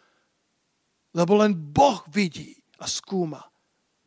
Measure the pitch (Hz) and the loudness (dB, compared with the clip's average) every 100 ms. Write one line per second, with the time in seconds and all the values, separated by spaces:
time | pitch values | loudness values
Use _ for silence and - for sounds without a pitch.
0 | _ _ _ _ _ _ _ _ _ _ | _ _ _ _ _ _ _ _ _ _
1 | _ 165 175 208 214 175 147 147 277 196 | _ -2 2 4 4 0 -2 2 4 2
2 | 160 180 180 - 147 - _ _ - - | -6 -4 -4 -6 -18 -20 _ _ -10 -10
3 | - 190 165 139 - _ _ _ _ _ | -6 -4 -4 -8 -18 _ _ _ _ _